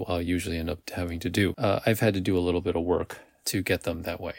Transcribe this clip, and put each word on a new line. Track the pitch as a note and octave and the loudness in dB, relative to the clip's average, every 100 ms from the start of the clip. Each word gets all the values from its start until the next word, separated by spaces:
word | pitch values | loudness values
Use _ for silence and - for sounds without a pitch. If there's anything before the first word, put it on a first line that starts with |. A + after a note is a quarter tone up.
| - | -2
I'll | F2 | -2
usually | F2 F2 E2+ E2+ | 0 0 0 -2
end | E2 | -2
up | F2 - | -6 -6
having | - F2 E2+ | -6 -4 -4
to | E2+ | -2
do. | G#2 F#2 - | 2 2 2
Uh, | G#2 G2+ - | 0 2 2
I've | A2 | 4
had | A2+ | 4
to | G2 | 2
do | F#2 F2+ | 2 2
a | |
little | F2 F2 | 2 2
bit | F2 E2+ | 0 0
of | |
work | E2+ E2+ E2 - - _ - | 2 2 0 -10 -18 _ -4
to | G2+ | -2
get | F2+ F2+ | 0 -2
them | - E2+ | -2 -4
that | F2 E2 | -4 -6
way. | F2 | -8